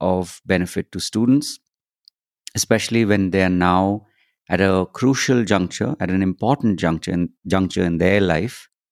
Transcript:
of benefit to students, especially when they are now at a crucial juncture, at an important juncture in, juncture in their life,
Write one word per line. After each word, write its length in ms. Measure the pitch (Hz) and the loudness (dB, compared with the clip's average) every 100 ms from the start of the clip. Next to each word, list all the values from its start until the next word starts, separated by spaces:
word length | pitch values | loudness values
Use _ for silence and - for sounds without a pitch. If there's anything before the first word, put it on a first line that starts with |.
of 400 | 92 92 87 - - | -2 -2 -4 -8 -2
benefit 440 | 90 90 95 - | -2 -2 -6 -8
to 80 | 90 | -8
students, 580 | - 107 120 139 147 - _ _ _ _ _ _ _ _ - | -4 0 2 2 0 -10 _ _ _ _ _ _ _ _ -10
especially 500 | - - 110 - 117 | -6 0 0 0 0
when 240 | 104 104 92 | 2 2 2
they 140 | 95 | 2
are 80 | 92 | 2
now 560 | 90 90 90 98 107 - _ _ _ - | 2 2 2 2 -2 -8 _ _ _ -4
at 140 | 87 | 0
a 240 | 95 92 92 | 2 2 0
crucial 500 | - 127 131 - 123 | 0 0 0 2 2
juncture, 500 | 107 98 87 - 117 151 | 2 0 0 -4 -6 -4
at 100 | 90 | -2
an 120 | 92 | 0
important 580 | 95 90 110 143 113 90 | -2 -2 -2 0 0 0
juncture 320 | 85 82 - | -2 -2 -4
in, 160 | 87 87 _ - | -4 -4 _ -2
juncture 360 | 95 92 92 | 0 0 -2
in 160 | 90 82 | -2 0
their 240 | 90 101 | 2 2
life, 480 | 92 80 113 - - _ _ | 2 0 -4 -8 -20 _ _